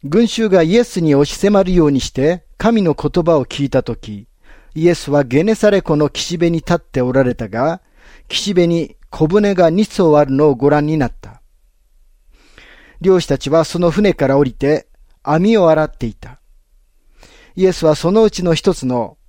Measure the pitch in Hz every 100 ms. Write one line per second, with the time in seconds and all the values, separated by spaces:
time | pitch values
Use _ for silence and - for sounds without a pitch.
0 | 139 170 233 - 220 185 160 214 240 -
1 | 165 139 143 - 196 208 185 180 156 139
2 | - - 139 175 _ - 214 226 185 147
3 | 151 - 170 160 123 - 139 135 123 117
4 | - 104 113 _ _ - _ - 165 170
5 | - 143 135 127 190 220 214 202 - 151
6 | 147 - - 175 170 165 - 175 _ -
7 | 127 127 127 120 107 110 139 170 _ _
8 | - - - - - 180 170 170 156 -
9 | - - 156 196 208 185 170 170 214 -
10 | 175 151 147 135 151 131 143 147 151 156
11 | 123 - - - _ _ _ _ _ _
12 | _ _ _ _ _ - - - - -
13 | 170 185 - 139 - 156 160 175 175 156
14 | 208 165 135 135 139 - 135 151 - _
15 | _ _ - 156 190 226 175 156 156 -
16 | 120 104 - - _ _ _ _ _ _
17 | _ _ - - - - 185 175 160 151
18 | 165 208 220 - 180 160 - 175 131 123
19 | 110 -